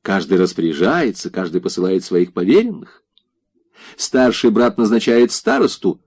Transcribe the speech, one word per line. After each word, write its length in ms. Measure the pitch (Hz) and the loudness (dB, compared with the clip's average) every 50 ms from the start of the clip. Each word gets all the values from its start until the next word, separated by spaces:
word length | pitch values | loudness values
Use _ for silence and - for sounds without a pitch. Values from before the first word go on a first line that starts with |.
Каждый 360 | _ 107 98 98 - - 95 | _ -4 -4 -4 0 0 2
распоряжается, 920 | 90 92 90 - - 85 82 78 71 87 107 151 175 160 113 92 - - 90 | 2 2 0 0 -2 -4 -2 0 0 0 0 0 0 -2 -2 -4 -6 -12 -10
каждый 320 | - 92 92 85 78 92 | -8 -6 -8 -4 -4 -4
посылает 420 | 90 95 - - 90 92 95 92 - | -4 -4 -4 -2 -2 0 0 -2 -2
своих 300 | - 92 87 90 90 _ | -2 0 0 0 0 _
поверенных. 720 | 90 90 95 135 202 233 240 185 - - - _ _ _ _ _ _ _ _ _ _ _ _ _ _ _ _ _ _ - - - | -4 0 2 2 2 2 0 -8 -12 -16 -20 _ _ _ _ _ _ _ _ _ _ _ _ _ _ _ _ _ _ -20 -20 -10
Старший 540 | - - - - 131 127 120 107 - - 120 | -10 -8 -2 0 2 2 2 2 2 2 2
брат 280 | 104 110 120 120 - | 2 4 2 0 2
назначает 540 | - 117 104 113 113 - 127 117 120 123 120 | 0 0 2 2 0 2 2 4 4 4 2
старосту 720 | - - - 226 - - 196 - - - - 92 78 _ _ | 0 -4 -2 -2 0 2 0 0 -2 -2 -4 -4 -4 _ _